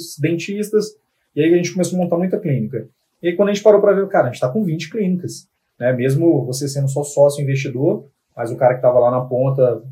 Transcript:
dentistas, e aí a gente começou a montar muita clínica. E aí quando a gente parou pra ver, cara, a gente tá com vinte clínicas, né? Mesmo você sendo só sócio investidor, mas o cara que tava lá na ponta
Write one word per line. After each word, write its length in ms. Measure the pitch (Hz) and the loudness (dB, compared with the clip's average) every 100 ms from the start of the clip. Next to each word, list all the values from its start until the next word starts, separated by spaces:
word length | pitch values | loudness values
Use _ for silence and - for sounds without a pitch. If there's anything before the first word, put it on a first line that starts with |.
| - - | -8 -4
dentistas, 640 | 151 165 - 202 208 208 - - _ _ _ - | -2 -2 -4 -6 -2 -2 -2 -8 _ _ _ 0
e 60 | |
aí 100 | 160 | 2
a 20 | 175 | 2
gente 160 | 156 | 0
começou 260 | 185 170 180 | -4 -2 -2
a 40 | |
montar 140 | 175 170 | -2 -2
muita 200 | 185 208 | -2 -2
clínica. 480 | 165 127 107 113 - _ _ _ | -2 -2 -4 -8 -12 _ _ _
E 60 | 170 | -4
aí 80 | 175 | 0
quando 140 | 202 | 0
a 20 | |
gente 100 | 202 | 2
parou 180 | 220 202 | 4 6
pra 120 | 202 | 4
ver, 140 | 190 190 | 2 0
cara, 200 | 180 131 | 0 0
a 20 | |
gente 100 | - | -2
tá 80 | - | -4
com 160 | 220 | -2
vinte 260 | 185 160 - | -2 -4 -6
clínicas, 560 | 233 185 180 117 - - _ _ - | -4 -2 -2 -6 -12 -18 _ _ -4
né? 140 | 123 | -2
Mesmo 520 | 123 131 143 170 147 | 0 0 2 2 2
você 220 | 120 135 143 | -2 -6 -6
sendo 200 | 139 135 | -4 -4
só 140 | 147 | -4
sócio 380 | 143 - 143 147 | -2 4 4 4
investidor, 640 | 135 135 135 120 156 220 - _ _ - | -2 -2 -4 -2 0 -2 -6 _ _ -10
mas 140 | 117 | -8
o 60 | - | 2
cara 180 | 123 | 2
que 80 | 123 | 4
tava 160 | 127 123 | 2 4
lá 120 | 120 | 4
na 100 | 127 | 2
ponta 600 | 135 127 135 135 127 113 - | -2 0 0 2 2 0 -6